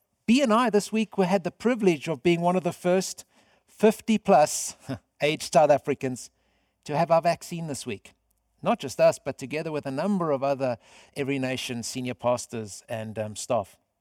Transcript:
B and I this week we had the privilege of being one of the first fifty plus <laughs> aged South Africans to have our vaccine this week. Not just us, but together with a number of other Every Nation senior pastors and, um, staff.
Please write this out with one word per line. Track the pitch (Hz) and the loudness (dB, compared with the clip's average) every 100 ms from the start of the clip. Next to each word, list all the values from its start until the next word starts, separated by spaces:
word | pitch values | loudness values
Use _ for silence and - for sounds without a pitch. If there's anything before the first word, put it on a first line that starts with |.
| _ _ - | _ _ 2
B | 247 | 4
and | 269 | 4
I | 214 247 | 2 4
this | 208 - | 2 0
week | 220 220 - | -2 -2 0
we | 180 | 2
had | 196 | 0
the | 170 | -2
privilege | - 226 247 202 156 156 | -4 -2 2 2 2 -2
of | 151 | -2
being | 180 170 | 0 2
one | 175 | 2
of | 185 | 0
the | 175 | -2
first | - 180 185 180 - - _ _ _ _ | -2 0 0 0 -8 -18 _ _ _ _
fifty | - 220 214 - 214 | 0 2 2 0 0
plus | - 175 151 - - - - | 4 4 4 0 -8 -12 -12
<laughs> | 131 _ - | -12 _ -4
aged | 147 156 - | -2 -2 0
South | 175 151 | 4 6
Africans | 139 - 135 135 123 - _ _ _ _ _ | 4 0 -4 -4 -8 -12 _ _ _ _ _
to | - 147 | -6 -2
have | 165 | 2
our | 165 | 2
vaccine | 170 165 - 170 165 | 2 -2 -4 -8 -6
this | 135 | -8
week. | - 98 - _ _ _ _ _ | -8 -10 -12 _ _ _ _ _
Not | 160 226 | -4 -2
just | 135 - | -4 2
us, | 165 156 | 2 2
but | - 127 | -4 -10
together | 131 147 165 | -6 -6 -6
with | 147 139 | -6 -6
a | |
number | 135 202 202 165 | -4 -2 0 0
of | 139 | 0
other | 135 135 131 117 _ - - - | 0 0 -2 -4 _ -20 -12 -6
Every | 135 139 | -4 -2
Nation | 131 131 - 120 | -2 -4 -6 -8
senior | 110 131 127 | -8 -8 -8
pastors | 120 120 123 - 117 107 - - | -4 -2 -2 -4 -10 -10 -14 -10
and, | 113 110 110 | -10 -8 -8
um, | 107 101 | -8 -8
staff. | - 120 98 _ _ _ | -4 -2 -4 _ _ _